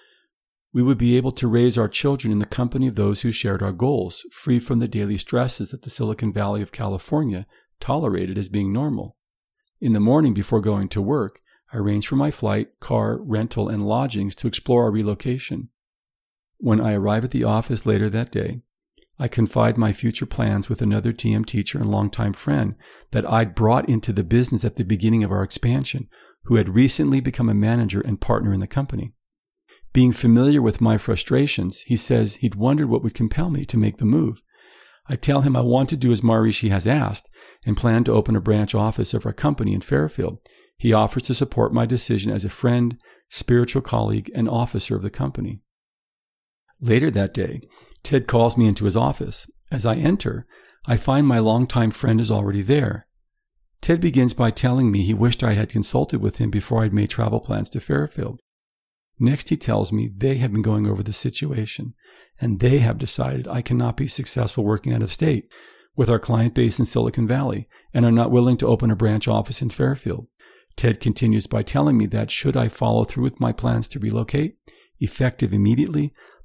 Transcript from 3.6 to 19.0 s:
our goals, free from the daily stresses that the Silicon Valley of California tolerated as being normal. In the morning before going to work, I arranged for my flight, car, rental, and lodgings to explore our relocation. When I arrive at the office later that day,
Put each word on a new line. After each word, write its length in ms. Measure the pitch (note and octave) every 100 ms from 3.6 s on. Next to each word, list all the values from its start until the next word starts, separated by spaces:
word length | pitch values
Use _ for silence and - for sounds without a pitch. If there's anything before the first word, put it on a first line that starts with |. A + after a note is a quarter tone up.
our 80 | G2
goals, 520 | F2 C3 C3 F2+ - -
free 280 | - C#3+ A#2+
from 180 | A#2+ A#2+
the 100 | A2+
daily 300 | G#2 G#2 G2+
stresses 540 | - B2 B2+ - G2+
that 100 | B2
the 80 | A#2
Silicon 420 | - A2 A2 A2
Valley 300 | G2+ G2+ G#2
of 100 | G2
California 760 | - G#2 G2 - D3+ C#3 F#2 G#2 _ _ _
tolerated 580 | - C#3+ C3+ F2+ F#2 G2
as 100 | F#2+
being 240 | G2+ G2
normal. 460 | A2 D3 G#2+ G2 - _ _ _ _ _ _
In 120 | B2
the 60 | G#2+
morning 360 | G#2+ D3 D3+ G2+
before 260 | - A2
going 260 | G#2 G2+ F#2+
to 120 | G#2+
work, 400 | G2 C#3+ G2 - _ _ _
I 40 | A2
arranged 300 | G#2 G#2 -
for 80 | C3+
my 140 | D3
flight, 500 | - G#2 G#2 A2 _
car, 380 | - A#2+ A2 A2
rental, 500 | F#3 G#2+ A2+ A#2 G#2
and 180 | G#2+ G2+
lodgings 480 | A#2 C3+ A2 G2 -
to 120 | A#2
explore 360 | - - A#2+
our 80 | A2+
relocation. 800 | G#2+ G#2 G2+ C3 C3 - - A#2+ _ _ _ _ _ _ _ _ _
When 220 | - -
I 140 | A2
arrive 300 | G#2 G2+ A2
at 80 | B2
the 120 | B2+
office 440 | A2+ G#2+ - A#2 A2
later 200 | G#2 G#2+
that 200 | A2 A#2+
day, 300 | - - B2 - _ _ _